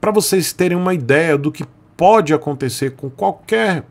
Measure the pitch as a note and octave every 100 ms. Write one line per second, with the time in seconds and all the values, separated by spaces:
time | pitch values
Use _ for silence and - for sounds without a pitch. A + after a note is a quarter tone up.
0 | G#3+ G#3 - F#3+ E3+ - F3+ F3 F3+ F#3
1 | A#2+ C#3+ E3 D3 C#3+ D3+ - _ _ _
2 | F3 A3 D#3 D#3 D3+ C#3 C3+ B2+ C3+ C3
3 | C3+ B2+ G3 G3 - A3 A3 E3+ -